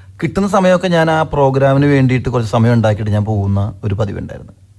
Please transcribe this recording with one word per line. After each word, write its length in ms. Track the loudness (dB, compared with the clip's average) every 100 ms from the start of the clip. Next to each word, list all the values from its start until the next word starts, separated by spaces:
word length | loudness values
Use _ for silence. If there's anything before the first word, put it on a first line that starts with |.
| -20 -8
കിട്ടുന്ന 260 | -4 -2 0
സമയമൊക്കെ 400 | 2 2 2 2
ഞാൻ 220 | 2 2
ആ 120 | 0
പ്രോഗ്രാമിന് 640 | -2 0 0 2 2 2 4
വേണ്ടിയിട്ട് 420 | 4 2 0 -2
കുറച്ച് 220 | -4 -2
സമയം 220 | 0 2
ഉണ്ടാക്കിയിട്ട് 380 | 2 2 0 -2
ഞാൻ 140 | -2
പോകുന്ന 480 | -2 -2 -2 -2 -4 -6
ഒരു 100 | -6
പതിവുണ്ടായിരുന്നു. 580 | -4 -6 -6 -12 -14 -18 _ _